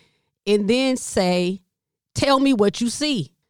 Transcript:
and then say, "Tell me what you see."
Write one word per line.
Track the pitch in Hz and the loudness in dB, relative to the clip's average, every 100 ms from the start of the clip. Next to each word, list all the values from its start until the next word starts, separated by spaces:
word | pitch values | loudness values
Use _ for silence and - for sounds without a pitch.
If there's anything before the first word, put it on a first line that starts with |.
| _ _ _ _ - | _ _ _ _ -2
and | 208 202 | 0 2
then | 240 262 254 | 0 0 -2
say, | - - 185 180 180 190 - _ _ _ _ | -4 -2 0 0 -2 -4 -12 _ _ _ _
"Tell | - 277 269 | -4 0 2
me | 277 | 2
what | 247 202 - | 2 2 0
you | 240 | -4
see." | - 302 254 135 _ _ | -4 -4 -2 -4 _ _